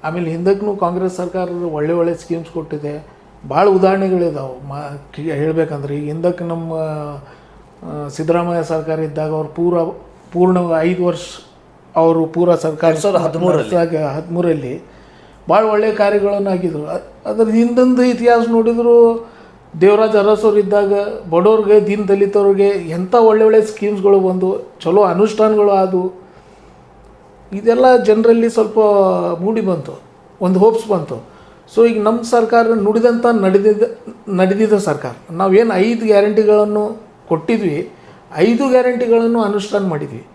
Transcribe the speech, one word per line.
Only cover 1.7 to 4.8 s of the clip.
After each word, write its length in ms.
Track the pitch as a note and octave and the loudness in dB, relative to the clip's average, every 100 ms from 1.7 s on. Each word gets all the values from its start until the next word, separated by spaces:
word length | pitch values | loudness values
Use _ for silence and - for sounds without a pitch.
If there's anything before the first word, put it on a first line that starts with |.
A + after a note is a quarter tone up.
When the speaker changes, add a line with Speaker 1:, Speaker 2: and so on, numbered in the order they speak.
Speaker 1:
ಒಳ್ಳೆ 220 | D3+ D3+ | -4 -2
ಒಳ್ಳೆ 200 | F3 E3+ | 0 -2
ಸ್ಕೀಮ್ಸ್ 360 | E3+ - E3+ E3 | -4 -8 -8 -8
ಕೊಟ್ಟಿದೆ, 680 | E3 D#3+ D3 D3 D3 - - - - C#3 | -12 -10 -10 -10 -12 -16 -20 -20 -20 -4
ಭಾಳ 180 | C#3+ G3+ | 2 2
ಉದಾಹರಣೆಗಳಿದಾವೆ. 1000 | F#3+ F#3+ G3 G3 F#3 E3+ D3 C3+ B2+ C#3 | 4 2 2 0 0 -2 -4 -10 -14 -14
ಮಾ-, 480 | C#3 | -12